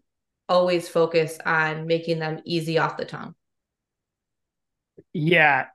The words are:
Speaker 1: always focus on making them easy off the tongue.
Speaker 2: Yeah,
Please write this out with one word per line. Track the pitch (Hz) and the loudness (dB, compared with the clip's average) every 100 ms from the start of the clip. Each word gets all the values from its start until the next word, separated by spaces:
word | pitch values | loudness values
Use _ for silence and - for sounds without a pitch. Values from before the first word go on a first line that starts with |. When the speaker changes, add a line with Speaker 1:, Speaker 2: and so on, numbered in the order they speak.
| _ _ _ _ - | _ _ _ _ 0
Speaker 1:
always | 180 180 175 170 | 2 4 0 0
focus | 170 165 165 156 - - | 0 2 2 0 -2 -2
on | 160 156 156 160 | 0 0 -2 -2
making | 165 165 160 | -2 -2 -4
them | 156 156 | -4 -6
easy | - 170 156 160 | -4 -4 -2 0
off | 151 - | 0 -2
the | |
tongue. | - - - - _ _ _ _ _ _ _ _ _ _ _ _ _ _ _ _ - | -10 -10 -14 -20 _ _ _ _ _ _ _ _ _ _ _ _ _ _ _ _ -10
Speaker 2:
Yeah, | 180 156 170 151 135 - | -2 2 4 4 4 -2